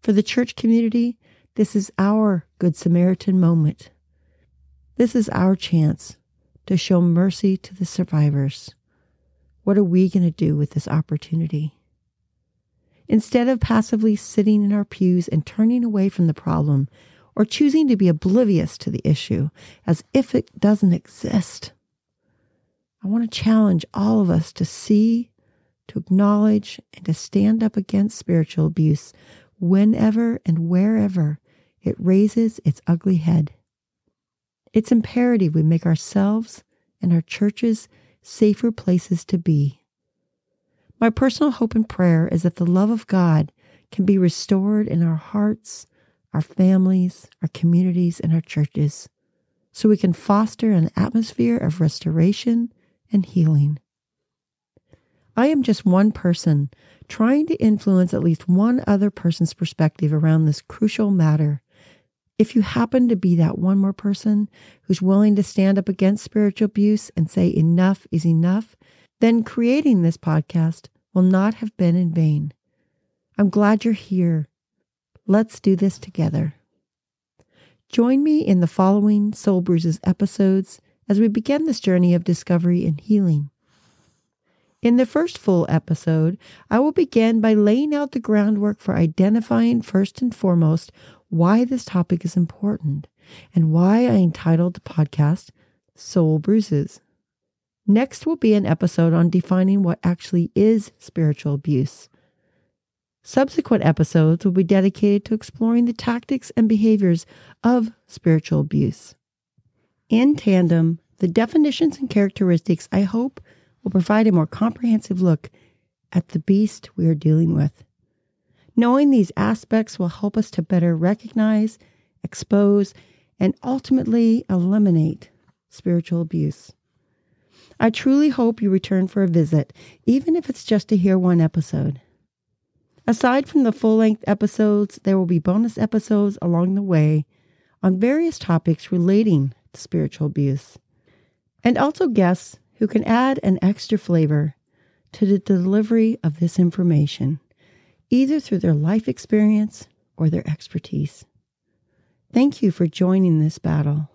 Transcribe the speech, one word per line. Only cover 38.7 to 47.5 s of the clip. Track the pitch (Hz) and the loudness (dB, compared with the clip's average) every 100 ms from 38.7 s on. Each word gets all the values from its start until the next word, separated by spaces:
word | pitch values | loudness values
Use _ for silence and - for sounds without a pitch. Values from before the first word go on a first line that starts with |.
places | 220 - 180 - 175 - | -4 -2 -2 -2 -6 -4
to | 185 | -4
be. | 170 151 143 - _ _ _ _ _ _ _ _ _ _ _ _ | 0 0 0 -6 _ _ _ _ _ _ _ _ _ _ _ _
My | 233 | -2
personal | 226 262 - 302 | 0 -2 0 -2
hope | 240 226 220 | 0 -2 -2
and | 220 | -4
prayer | - 180 160 160 | 0 2 2 0
is | 165 | -2
that | 175 - | -2 -2
the | 175 | 0
love | 180 208 | 0 0
of | 226 - | -2 -2
God | 190 175 156 156 _ _ _ _ | 0 2 2 0 _ _ _ _
can | - | -4
be | 190 196 | 0 2
restored | 180 - - 196 196 214 214 | 0 -2 -2 -2 0 -2 -2
in | 170 | -2
our | 170 | -2
hearts, | 156 - 208 208 220 - - - _ _ _ _ | -4 -6 -2 -2 -4 -12 -20 -20 _ _ _ _
our | 156 | -8
families, | 156 - 185 190 185 190 180 - - _ | -6 0 2 4 2 0 -2 -6 -20 _
our | 165 | -10